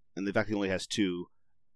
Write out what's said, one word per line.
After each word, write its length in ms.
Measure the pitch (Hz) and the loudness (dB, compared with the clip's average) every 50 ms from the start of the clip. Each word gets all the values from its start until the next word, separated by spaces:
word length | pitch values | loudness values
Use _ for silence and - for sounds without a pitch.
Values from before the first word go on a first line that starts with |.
| - - - | -20 -14 -10
and 100 | - 98 | -4 -4
the 60 | 98 | 0
fact 160 | - 113 104 101 | 2 0 2 2
he 60 | 107 | 0
only 140 | 101 101 95 | 0 0 0
has 160 | 95 90 - - | 0 -2 -4 -2
two, 420 | - - 104 92 87 87 87 - - - - - - - - - - | 0 2 2 2 2 -2 -6 -10 -14 -20 -20 -20 -20 -20 -20 -10 -2